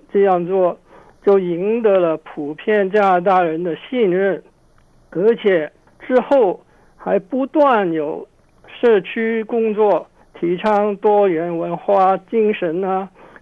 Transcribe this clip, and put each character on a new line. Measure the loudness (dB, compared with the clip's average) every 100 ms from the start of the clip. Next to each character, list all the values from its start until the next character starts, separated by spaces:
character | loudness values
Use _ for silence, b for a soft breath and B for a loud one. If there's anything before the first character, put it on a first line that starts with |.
| _
这 | 2
样 | 2 2 0
做， | 0 0 -2 B B B B
就 | 2 2
赢 | 2 -4 -2 0
得 | 2 2
了 | 2 -2
普 | -8 -10 -10
遍 | -8 -2 0 2
加 | 2
拿 | 2 2
大 | 2 2
人 | 2 -2
的 | -6 -8 -6
信 | -2 0
任， | 0 0 -4 -10 _ _ _ _ _ _
而 | 0 0 2
且 | 0 0 -2 _ _ _ -2
之 | -2
后 | 2 2 2 -2 b b b b
还 | -4 -4
不 | -2 -6 -2
断 | 2 2 2 0
有 | -4 -6 -8 -14 _ _ _ -20 -2
社 | 2 2
区 | 0 -6 -4 -4
工 | -4 -2 -2
作， | 0 2 0 -4 b b -6
提 | -4 -2
倡 | 0 0 0 0
多 | 2 2 2
元 | 0 -4 -6
文 | -6
化 | -6 0 2 2 0 -2
精 | 0 0
神 | 0 -4 -4
啊、 | -4 -4 -8 B B B